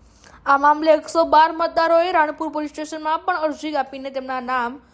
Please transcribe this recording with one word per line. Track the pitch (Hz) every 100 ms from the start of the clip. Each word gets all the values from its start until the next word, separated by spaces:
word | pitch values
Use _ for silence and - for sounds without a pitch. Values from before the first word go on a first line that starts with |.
| _ _ - - -
આ | 277
મામલે | 285 302 320
એકસો | 311 311 330
બાર | 330 302 320
મતદારોએ | 320 330 330 330 330 359
રાણપુર | 349 302 302 320
પોલીસ | 302 294
સ્ટેશનમાં | 302 311 311 311 320
પણ | 330
અરજી | 349 311 - 302 294
આપીને | 262 269 269
તેમના | 262 262 254
નામ | 247 254 240 277 _